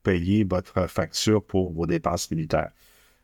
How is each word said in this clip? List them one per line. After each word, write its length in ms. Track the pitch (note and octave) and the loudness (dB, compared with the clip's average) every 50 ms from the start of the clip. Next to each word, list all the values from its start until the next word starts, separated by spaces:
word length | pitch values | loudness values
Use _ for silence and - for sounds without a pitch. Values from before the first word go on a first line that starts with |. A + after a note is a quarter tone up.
| - | 0
payez 400 | G#2+ F#2 F2 E2+ F#2 G2+ A2 G#2+ | 0 0 2 2 2 2 2 2
votre 440 | F2+ F#2 F2+ - - - F#2+ F2+ | 2 -2 -4 -4 -4 -4 -4 -4
facture 560 | - - - D#2+ D#2 - - - G#2+ G#2+ G#2 - | -2 -2 -4 -4 -4 -4 -2 2 2 2 2 0
pour 300 | - - F#2+ F#2 F2+ E2 | 0 -2 -2 0 0 -2
vos 140 | D#2+ E2 | -4 -2
dépenses 420 | D#2+ F2 E2 - - - - - - | -2 -2 -2 0 -2 -2 -2 -4 -6
militaires. 400 | D#3+ - D#2+ D#3 - D#3 - - - _ _ _ _ _ _ _ _ _ | -6 -6 -4 -2 -2 -2 -2 -4 -10 _ _ _ _ _ _ _ _ _